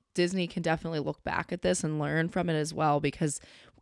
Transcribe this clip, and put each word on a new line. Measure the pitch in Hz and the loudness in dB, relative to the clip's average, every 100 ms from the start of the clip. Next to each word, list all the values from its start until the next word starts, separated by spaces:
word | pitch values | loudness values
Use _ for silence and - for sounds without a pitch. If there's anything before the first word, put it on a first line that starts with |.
| _ | _
Disney | - 175 190 170 | 0 2 2 -2
can | 185 | -2
definitely | 165 160 165 160 | 0 0 0 -2
look | 147 151 | -2 -4
back | - - - | -4 -4 -2
at | - | -2
this | 180 180 | 0 0
and | 160 156 | 0 -2
learn | 143 151 165 | 0 0 0
from | 185 175 | 0 0
it | |
as | 156 151 | 0 -2
well, | 160 156 147 | 0 2 4
because | 147 - 156 - - - - _ | 2 0 -2 -2 -10 -20 -20 _